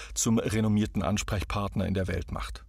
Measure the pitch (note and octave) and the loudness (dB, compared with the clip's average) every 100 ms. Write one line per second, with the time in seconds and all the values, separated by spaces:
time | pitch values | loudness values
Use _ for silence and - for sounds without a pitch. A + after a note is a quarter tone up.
0 | - - A#2+ A2+ - A2 A2 G#2 G#2 - | -8 -2 2 4 2 2 4 4 2 0
1 | F#2 G#2 - G#2 - G#2+ G2+ - F2+ F#2+ | 0 0 0 -2 -2 -2 -2 -2 0 0
2 | F#2 D#2 - - - - | 0 -2 -4 -6 -6 -10